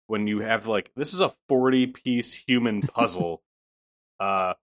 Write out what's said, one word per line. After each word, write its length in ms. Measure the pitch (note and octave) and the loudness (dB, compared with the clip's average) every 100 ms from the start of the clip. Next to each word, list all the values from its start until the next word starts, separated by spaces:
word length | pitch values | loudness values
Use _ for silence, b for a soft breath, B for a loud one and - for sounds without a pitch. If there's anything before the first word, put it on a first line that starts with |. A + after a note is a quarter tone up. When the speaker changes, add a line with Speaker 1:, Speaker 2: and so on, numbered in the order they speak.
| - | -6
Speaker 1:
when 200 | G#2+ G#2 | -2 -2
you 140 | G#2 | -2
have, 260 | A2 A2+ A2 | -2 -2 0
like, 240 | G#2 - B2+ | -2 -4 -8
this 160 | C#3+ | -6
is 60 | F#3 | 0
a 140 | F3 - - | -2 -2 0
forty-piece 840 | C3 C3 C3 B2+ - C3 A#2+ - - - | 2 4 4 2 -2 -2 -2 -2 -8 0
human 360 | B2 A#2+ G#2 | 2 2 0
Speaker 2:
<laughs> 120 | - | -2
Speaker 1:
puzzle. 480 | - A#2 F2+ F2 E2 _ _ _ _ _ _ _ _ | 0 -2 -2 -4 -6 _ _ _ _ _ _ _ _
Uh, 360 | G2 F#2+ F#2 - | -2 0 -2 -4